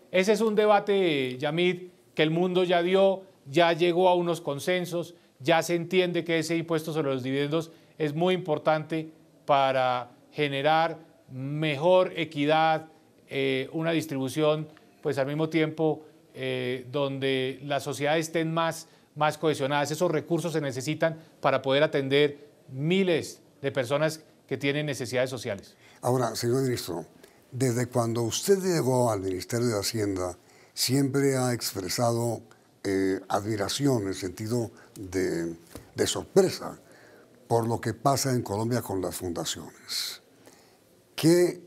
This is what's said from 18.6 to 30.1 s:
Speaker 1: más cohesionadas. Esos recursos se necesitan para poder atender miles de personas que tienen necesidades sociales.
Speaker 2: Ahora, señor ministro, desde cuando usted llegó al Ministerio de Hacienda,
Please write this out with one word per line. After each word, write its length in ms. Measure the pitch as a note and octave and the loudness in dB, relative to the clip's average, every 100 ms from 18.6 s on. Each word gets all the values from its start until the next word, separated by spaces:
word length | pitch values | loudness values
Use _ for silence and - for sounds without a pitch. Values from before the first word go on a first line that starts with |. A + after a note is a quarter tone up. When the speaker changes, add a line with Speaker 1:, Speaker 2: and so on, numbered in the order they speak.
| E3 D#3+ - _ _ | -2 -4 -12 _ _
Speaker 1:
más 240 | D3 D3+ D#3 | -2 0 0
cohesionadas. 520 | D#3+ C3+ C3+ C#3+ D3 | -2 0 0 0 -2
Esos 200 | D3+ F3 | 0 0
recursos 420 | D#3 - E3+ E3 | 0 0 -2 -2
se 80 | D#3 | -4
necesitan 580 | C#3+ B2+ C3 D#3 E3 D#3+ - - | -4 -6 -6 0 0 -2 -16 -2
para 220 | D3 C3 | 0 2
poder 200 | C3+ C3+ | 2 2
atender 640 | D#3 D3+ C3+ C#3 D3 C#3+ - _ - | 4 2 2 4 4 0 -18 _ -16
miles 680 | C3 D#3 F#3 F#3 D3+ A2 - _ - | -6 0 2 2 0 -2 -12 _ -8
de 80 | C#3 | -4
personas 500 | C3+ A#2+ C#3+ D#3 D#3 - _ - | -2 -2 0 0 -2 -14 _ -8
que 80 | C#3 | -4
tienen 300 | C#3+ C#3+ D3+ | -2 -2 -2
necesidades 440 | C3 B2 B2 B2+ | -4 -4 -2 -2
sociales. 460 | B2+ A2 G2 - _ - - | -4 -8 -8 -10 _ -20 -6
Speaker 2:
Ahora, 320 | B2+ B2+ A#2 | 0 0 0
señor 280 | A2 A#2+ C3 | -2 0 0
ministro, 440 | C3+ A#2+ - E2+ D#2 - - _ _ | 0 -2 -6 -10 -10 -18 -20 _ _
desde 340 | B2 C3 A#2 B2 | -2 -2 0 -2
cuando 360 | B2+ A#2 A#2 | 0 0 0
usted 360 | A#2 - - G3 | -2 -2 2 2
llegó 540 | F#3 E3 A#2+ B2+ A#2+ | 2 0 2 2 2
al 80 | G#2 | 2
Ministerio 480 | F#2+ F#2 - A#2 B2 | -2 -6 -4 -2 0
de 100 | G#2 | 0
Hacienda, 580 | G2 A2+ G2+ | -2 -2 -2